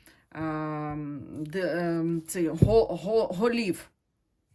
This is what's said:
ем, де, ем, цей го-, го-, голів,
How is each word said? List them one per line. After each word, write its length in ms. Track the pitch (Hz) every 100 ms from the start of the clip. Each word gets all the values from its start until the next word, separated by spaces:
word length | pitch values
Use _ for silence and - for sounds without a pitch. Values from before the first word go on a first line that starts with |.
| - _ _
ем, 880 | 156 156 156 156 151 151 151 147 143 - 143
де, 380 | 151 190 175 165
ем, 440 | 170 165 165 165 -
цей 200 | 190 160
го-, 380 | 165 196 226 -
го-, 420 | 175 190 226 208
голів, 640 | 180 240 233 202 160 - _ _ _ _ _ _